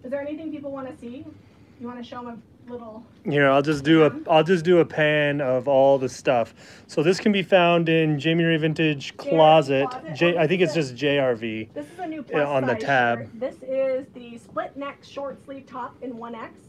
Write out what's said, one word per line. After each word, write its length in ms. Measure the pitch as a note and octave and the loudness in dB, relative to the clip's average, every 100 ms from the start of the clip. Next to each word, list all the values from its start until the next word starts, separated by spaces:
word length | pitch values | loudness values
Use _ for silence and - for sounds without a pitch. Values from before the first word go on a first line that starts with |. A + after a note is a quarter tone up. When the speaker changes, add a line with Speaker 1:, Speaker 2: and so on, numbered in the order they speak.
Speaker 1:
Is 80 | B3 | -8
there 100 | C#4 | -8
anything 300 | C#4+ D#4 D#4+ | -8 -10 -10
people 200 | D4 C#4 | -10 -10
wanna 240 | C4+ C4 - | -12 -12 -14
see? 280 | A#3 B3+ D#4 D4 - _ - _ | -16 -16 -18 -20 -20 _ -20 _
You 80 | A#3+ | -16
wanna 160 | B3 | -14
show 160 | A#3+ B3+ | -14 -14
'em 220 | A#3+ A3+ - _ - | -14 -16 -20 _ -16
a 40 | |
little 320 | A#3+ A#3 G#3+ - - - | -16 -14 -18 -20 -12 -4
Speaker 2:
Here, 240 | C#3+ C#3 | 2 4
I'll 120 | C#3 | 4
just 220 | C#3+ D3+ | 2 -2
do 200 | C#3 D#3+ | 4 6
a, 60 | D3+ | 6
Speaker 1:
pan? 140 | C3+ - | 2 2
Speaker 2:
I'll 140 | D#3+ | 2
just 200 | D#3+ F#3 | 4 2
do 160 | D#3+ F3 | 4 4
a 60 | C#3+ | 4
pan 560 | - D3+ D3+ D3 C#3+ | 2 0 2 0 -2
of 260 | C3+ B2+ B2 | 0 -2 2
all 300 | C3+ C3+ C#3 | 4 6 4
the 100 | B2+ | 0
stuff. 460 | - - B2 A2+ - - - - | -4 0 0 0 -6 -20 -20 -8
So 160 | - | -2
this 160 | D#3 F#3 | 2 2
can 120 | A3 | 2
be 120 | G3+ | 0
found 460 | E3 F#3+ F3 E3+ E3 | 4 4 6 4 2
in 300 | E3 D#3+ D3 | 2 2 0
Jamie 240 | D#3 E3 | 0 0
Ray 140 | E3 E3 | 2 2
Vintage 560 | D#3+ D#3 D#3+ D3 - - | 0 0 0 -2 -8 -12
Speaker 1:
J 0 | |
R 60 | |
V 60 | - | -2
Speaker 2:
Closet. 600 | D#3+ D#3 D#3+ C#3 C3+ C#3 | 6 8 6 4 0 0
Speaker 1:
Closet. 260 | - - C#3 | -6 -12 0
Speaker 2:
J-, 200 | E3+ F3 | 0 2
Speaker 1:
Oh, 40 | |
Speaker 2:
I 80 | D#3 | 0
think 120 | F3+ | 2
Speaker 1:
this 80 | F3+ | 0
Speaker 2:
it's 80 | E3+ | 0
Speaker 1:
is 120 | C#3 | -4
a 20 | |
Speaker 2:
just 60 | B2 | -4
J 180 | C#3+ C#3+ | -2 0
R 160 | C3 A#2 | 0 -2
V, 340 | A2+ A2 A2 | -4 -8 -10
Speaker 1:
This 120 | C#4+ D4 | -12 -14
is 80 | F4 | -12
a 80 | F4 | -12
new 140 | D#4 | -12
Speaker 2:
uh, 20 | |
Speaker 1:
plus 240 | C4 D#3+ C#3+ | -6 -4 0
Speaker 2:
on 160 | C#3 C3 | 0 -2
the 80 | |
Speaker 1:
size 80 | A#2 | -4
Speaker 2:
tab. 340 | C#3 C#3 A#2+ A#2 | 0 2 2 -2
Speaker 1:
shirt. 200 | A#2+ - | -6 -10
This 160 | B3+ - | -10 -10
is 440 | - C4 C4+ C4 C4+ | -8 -4 -2 -4 -8
the 240 | B3+ A#3+ A#3 | -18 -18 -20
split 400 | - - - C4+ | -12 -10 -10 -10
neck 220 | C#4 C4+ | -14 -14
short 400 | - - C#4 - | -16 -12 -12 -12
sleeve 220 | - C#4 C4 | -16 -18 -16
top 300 | C4 C#4 - | -14 -14 -12
in 160 | B3 A#3 | -14 -12
one 180 | A#3 A#3 | -14 -14
X. 180 | - - | -16 -18